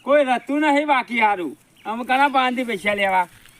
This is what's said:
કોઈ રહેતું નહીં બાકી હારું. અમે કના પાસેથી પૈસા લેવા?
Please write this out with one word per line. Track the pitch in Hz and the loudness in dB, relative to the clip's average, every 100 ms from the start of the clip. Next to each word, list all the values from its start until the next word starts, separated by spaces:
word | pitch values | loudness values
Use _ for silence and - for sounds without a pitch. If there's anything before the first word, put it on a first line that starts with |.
કોઈ | 247 294 | 0 2
રહેતું | 262 240 - 294 | 2 -2 -2 -2
નહીં | 294 285 302 | 2 2 2
બાકી | 269 233 233 | 0 0 0
હારું. | 214 196 156 - _ _ | 0 0 -4 -10 _ _
અમે | 196 226 | -10 -8
કના | 247 262 285 | -2 2 2
પાસેથી | 269 254 247 | 2 0 -2
પૈસા | 240 208 196 | -4 -4 -4
લેવા? | 202 196 185 180 - - - | -2 0 0 -2 -6 -20 -20